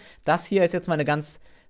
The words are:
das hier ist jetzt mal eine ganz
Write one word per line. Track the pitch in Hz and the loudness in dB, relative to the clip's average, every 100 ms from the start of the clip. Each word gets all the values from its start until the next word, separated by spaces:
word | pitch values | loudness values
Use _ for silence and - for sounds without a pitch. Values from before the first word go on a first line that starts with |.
| - - - | -6 -6 0
das | 170 - | 0 2
hier | 190 170 | 2 2
ist | |
jetzt | 175 175 | 2 -2
mal | 151 | -2
eine | 143 | 0
ganz | 147 151 - - - | -2 -4 -12 -18 -20